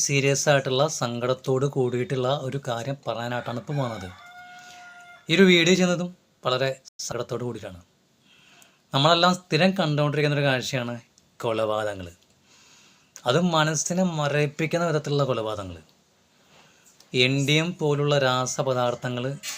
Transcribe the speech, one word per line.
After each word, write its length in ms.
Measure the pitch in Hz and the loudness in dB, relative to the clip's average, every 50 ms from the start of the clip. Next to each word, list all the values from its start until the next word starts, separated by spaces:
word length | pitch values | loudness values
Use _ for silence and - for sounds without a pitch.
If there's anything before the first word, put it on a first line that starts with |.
സീരിയസ് 460 | - - 143 139 131 139 139 139 - 156 147 | 0 0 0 2 2 2 0 2 2 2 2
ആയിട്ടുള്ള, 320 | 139 131 131 127 127 143 160 156 | 2 2 0 0 0 0 0 -2
സങ്കടത്തോട് 680 | - 135 120 120 120 120 123 127 127 - 139 131 131 135 143 139 | -4 -4 -4 -4 -4 -2 -2 -2 -2 -2 -2 -2 0 0 -2 -2
കൂടിയിട്ടുള്ള 540 | 143 127 123 120 120 123 123 139 131 127 127 139 147 131 | 0 -2 -2 -2 -2 -4 -4 -4 -4 -2 -2 -2 -2 -4
ഒരു 120 | 131 117 139 139 | -6 -8 -8 -6
കാര്യം 300 | 135 117 117 117 135 139 139 - | -6 -6 -6 -6 -8 -8 -8 -6
പറയാനായിട്ടാണ് 560 | 123 113 110 117 120 123 120 120 - 117 131 139 | -8 -6 -6 -6 -6 -6 -6 -6 -6 -8 -8 -8
ഇപ്പം 140 | - 151 143 131 | -6 -6 -4 -4
വന്നത്. 260 | 120 113 101 92 90 90 - - - - - - - - - - - - - - - - - - - - - _ - | -4 -6 -8 -12 -14 -16 -18 -20 -20 -20 -20 -20 -20 -20 -20 -20 -20 -20 -20 -20 -20 -20 -20 -20 -20 -20 -14 _ 0
ഈ 80 | 160 | 6
ഒരു 80 | 170 196 185 | 8 8 8
വീഡിയോ 240 | 180 170 165 165 190 | 8 6 6 4 4
ചെയ്യുന്നതും 340 | 180 185 180 180 165 180 180 - _ _ _ _ _ - | 4 4 2 2 0 -2 -6 -8 _ _ _ _ _ -4
വളരെ 240 | 127 127 127 135 135 131 - - - _ - - | -2 0 0 0 -2 -4 -6 -12 -20 _ -14 -12
സങ്കടത്തോട് 400 | - - 117 120 - 127 117 123 | -10 -8 -8 -8 -6 -8 -8 -6
കൂടിയിട്ടാണ്. 340 | 123 113 107 101 101 92 87 - _ _ _ _ _ _ _ _ _ - _ - - - - - _ _ _ _ _ - | -8 -8 -10 -12 -14 -16 -16 -20 _ _ _ _ _ _ _ _ _ -20 _ -20 -20 -20 -20 -20 _ _ _ _ _ 0
നമ്മളെല്ലാം 380 | 135 139 160 170 170 170 180 180 180 | 2 4 6 6 6 6 4 4 2
സ്ഥിരം 320 | - - 165 147 175 190 190 190 | -2 -2 0 4 4 4 4 2
കണ്ടുകൊണ്ടിരിക്കുന്ന 600 | 175 151 151 143 147 147 139 151 147 147 147 143 | 0 0 2 2 0 0 0 0 0 2 2 2
ഒരു 60 | 143 143 | 2 2
കാഴ്ചയാണ് 480 | 131 127 113 - - 131 120 120 120 117 - _ _ _ _ _ _ - - | 2 0 -2 -2 -4 -4 -4 -4 -8 -10 -12 _ _ _ _ _ _ -6 -4
കൊലപാതകങ്ങൾ. 680 | 117 113 110 110 107 107 107 107 104 101 95 92 87 85 _ _ _ _ _ _ _ _ _ - _ - - _ _ _ _ _ _ - - - 123 | -2 0 0 0 0 0 -2 -2 -4 -6 -8 -10 -14 -16 _ _ _ _ _ _ _ _ _ -20 _ -20 -20 _ _ _ _ _ _ -18 -8 -2 0
അത് 100 | 127 160 180 180 165 | 2 2 2 2 2
മനസ്സിനെ 500 | 156 151 156 160 151 - - 180 180 190 180 165 156 | 2 2 2 0 -2 -4 -2 -2 0 0 0 0 -2
മരവിപ്പിക്കുന്ന 720 | 147 143 143 147 147 143 143 - 160 151 165 170 170 170 | -2 0 0 0 0 0 -2 -4 -4 -2 -2 -2 -2 0
വിധത്തിലുള്ള 360 | 151 151 147 143 147 143 143 127 123 | -2 -2 -2 -2 0 0 0 0 0
കൊലപാതകങ്ങൾ. 480 | 117 110 110 107 101 98 92 85 80 - _ _ _ _ _ _ _ _ _ _ _ _ _ _ - - _ _ _ _ _ _ _ - _ - 127 127 | -2 -2 -6 -6 -8 -8 -12 -12 -16 -18 _ _ _ _ _ _ _ _ _ _ _ _ _ _ -20 -20 _ _ _ _ _ _ _ -12 _ 2 2 4
എൻ 100 | 127 135 139 139 135 | 4 2 0 0 2
ഡി 100 | 147 156 160 | 2 2 0
എം 60 | 175 180 - | -2 -4 -4
പോലുള്ള 360 | 160 147 147 143 147 147 147 143 135 127 | -2 -2 0 0 0 0 0 2 2 2
രാസപദാർത്ഥങ്ങൾ 1000 | 127 127 127 123 - - 127 135 127 127 123 120 120 - - 127 123 123 120 135 143 147 - - - | 0 0 -2 -4 -4 -4 -2 -2 0 0 0 -2 -2 -4 -6 -6 -6 -4 -6 -6 -8 -8 -10 -12 -12